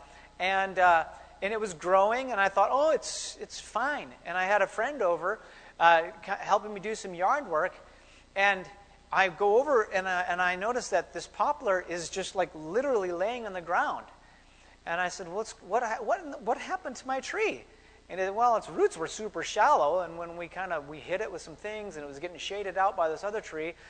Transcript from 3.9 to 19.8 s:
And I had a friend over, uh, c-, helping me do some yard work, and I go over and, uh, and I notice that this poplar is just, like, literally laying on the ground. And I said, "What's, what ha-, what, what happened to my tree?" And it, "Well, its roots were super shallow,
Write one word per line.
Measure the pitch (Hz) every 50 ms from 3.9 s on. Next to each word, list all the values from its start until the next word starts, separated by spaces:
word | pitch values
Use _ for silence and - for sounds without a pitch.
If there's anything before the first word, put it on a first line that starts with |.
| 294 247 160 127 123 - -
And | 170 170
I | 185 185
had | 190 208 208
a | 196
friend | 190 - - 226 277 302 269
over, | 202 175 170 156 160 185 220 220 - - - - - - - -
uh, | 165 170 170 165 165 180 - - -
c-, | 185 196 -
helping | - - 196 214 202 214 214
me | 196
do | 175 214 220
some | - - 190 175
yard | 170 180 214 262 294 277 196
work, | 160 151 175 185 - - - - - - - - - - - - -
and | 196 196 202 196 185 175 151 - - - - - - _ -
I | 151 175 190 185
go | 160 151 202 208 208 240
over | 277 302 277 226 214
and, | - - 185 185
uh, | 190 185 180 180 180
and | 175 180 180
I | 180 180
notice | 185 196 226 247 247 - -
that | 196 175 160 - -
this | 170 -
poplar | - - - 208 277 294 - 277 208 185 185 - -
is | 170 175 165 147
just, | - 190 180 - -
like, | 196 175 156 -
literally | 156 156 156 185 240 269 285 254 208 185 180 175
laying | 170 185 220 247 247 226
on | 208 185
the | 185 165
ground. | 160 180 220 285 277 160 117 - - - - - - - - - - - - - - - _ -
And | - 170 175
I | 180 175
said, | - - 190 165
"What's, | 175 208 220 - - - -
what | 180 196 247 247
ha-, | 220 220 269 -
what, | 220 339 392 349 285 269 - 208
what | 208 262 277
happened | - - 349 - - 294 233
to | - -
my | 262 262 269
tree?" | 247 - - 403 440 294 151 117 104 - - - - - - - - -
And | 175 185
it, | 190 190 196
"Well, | 220 240 240 226
its | 202 - -
roots | 160 214 392 392 - 165
were | 160
super | 143 - - 214 202 - 165 147
shallow, | - - 208 214 285 302 208